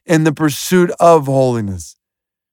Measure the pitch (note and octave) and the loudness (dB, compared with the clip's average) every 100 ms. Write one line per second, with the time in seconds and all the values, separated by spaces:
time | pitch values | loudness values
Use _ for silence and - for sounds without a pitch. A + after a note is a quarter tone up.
0 | - E3 D#3 C#3+ D#3 C#3 - F3+ F3 - | -2 0 0 0 -4 -4 -2 0 0 2
1 | E3+ E3 C#3 C3+ C3 A#2+ G#2 F#2 E2 - | 4 4 2 -2 -2 -2 -6 -10 -14 -20
2 | _ _ _ _ _ | _ _ _ _ _